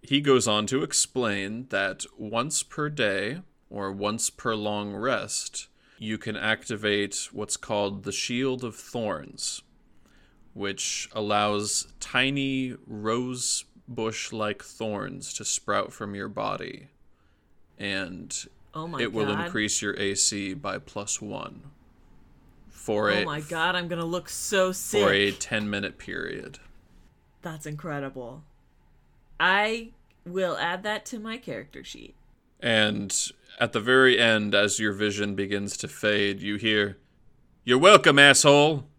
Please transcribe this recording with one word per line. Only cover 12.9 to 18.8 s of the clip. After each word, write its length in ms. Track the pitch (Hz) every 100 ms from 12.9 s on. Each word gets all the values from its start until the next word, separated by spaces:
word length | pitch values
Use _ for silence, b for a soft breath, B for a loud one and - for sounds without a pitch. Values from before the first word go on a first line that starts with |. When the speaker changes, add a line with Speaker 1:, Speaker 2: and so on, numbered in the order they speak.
| 107 107 117 127 127 - - - - -
Speaker 1:
bush-like 760 | 120 110 110 - 113 104 101
thorns 680 | - - 113 104 98 90 -
to 140 | - 107
sprout 480 | - - 101 -
from 200 | - 101
your 140 | 101 101
body, 600 | 104 104 95 - - - _ - _ _ _ _ _ - _
and 680 | 101 98 92 87 87 - - _ -
Speaker 2:
Oh 120 | 156